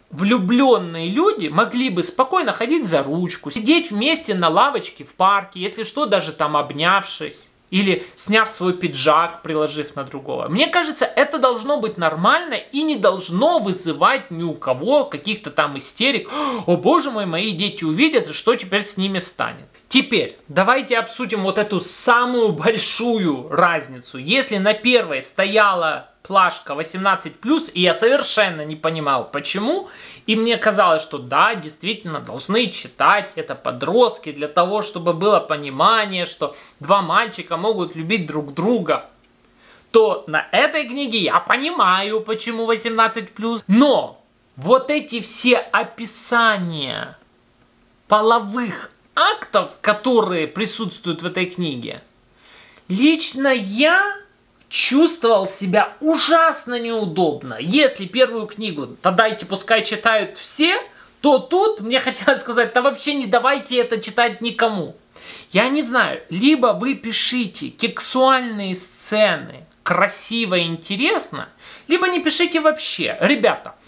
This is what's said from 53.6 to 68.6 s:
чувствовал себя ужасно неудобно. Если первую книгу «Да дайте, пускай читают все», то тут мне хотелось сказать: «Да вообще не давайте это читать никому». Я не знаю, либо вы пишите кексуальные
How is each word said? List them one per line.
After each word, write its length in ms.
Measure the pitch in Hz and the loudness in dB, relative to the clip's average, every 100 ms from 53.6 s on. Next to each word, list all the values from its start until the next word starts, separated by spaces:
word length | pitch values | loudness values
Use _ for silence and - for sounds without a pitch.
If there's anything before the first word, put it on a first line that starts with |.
| 190 214 302 359 403 403 - _ _ _ _ | -2 0 4 4 2 -4 -14 _ _ _ _
чувствовал 800 | - - 269 339 - 233 214 190 | -4 2 4 4 4 2 2 2
себя 460 | - 196 208 - - | -4 0 2 0 0
ужасно 800 | 302 320 294 330 330 302 240 240 | 0 2 4 4 4 2 -4 -6
неудобно. 800 | 233 226 202 156 165 - 131 110 | -4 -4 -2 0 0 0 -6 -8
Если 480 | 151 269 269 262 190 | 0 4 4 2 -4
первую 400 | 247 247 233 - | 2 2 0 -8
книгу 400 | - 214 151 123 123 | -8 -8 -6 -10 -2
«Да 80 | 180 | 0
дайте, 340 | 185 220 220 | 2 2 -2
пускай 380 | 180 190 - 226 | -6 -6 0 0
читают 540 | 208 214 233 220 190 - | 0 -2 2 2 0 -8
все», 420 | - - 320 427 - - - _ | -6 2 2 2 -4 -16 -20 _
то 200 | 285 262 | 4 4
тут 400 | - 359 440 427 | 4 2 2 0
мне 180 | 214 262 | -2 -2
хотелось 420 | 262 - - 262 | -2 0 2 0
сказать: 320 | 240 233 226 | 0 0 2
«Да 80 | 247 | 2
вообще 340 | 269 - 302 | 2 0 -2
не 120 | 285 226 | -4 0
давайте 520 | 240 254 285 - 247 | 2 2 0 0 -2
это 220 | 240 226 | 0 -2
читать 400 | - 214 240 190 | -4 0 0 -2
никому». 540 | 233 - 233 202 156 - _ - - - - | -6 0 0 0 -6 -12 _ -20 -20 -20 -4
Я 180 | 180 247 | 0 2
не 140 | 294 | 0
знаю, 400 | 240 254 175 131 - | 0 0 0 -2 -8
либо 380 | 170 262 302 233 | 0 4 4 4
вы 260 | 180 254 | 2 -2
пишите 760 | 202 226 214 - 247 214 - 135 | -4 -4 -2 -2 -2 -4 -6 -12
кексуальные 1080 | - 233 233 - 262 262 262 247 214 | -4 -4 -2 0 4 4 4 0 -6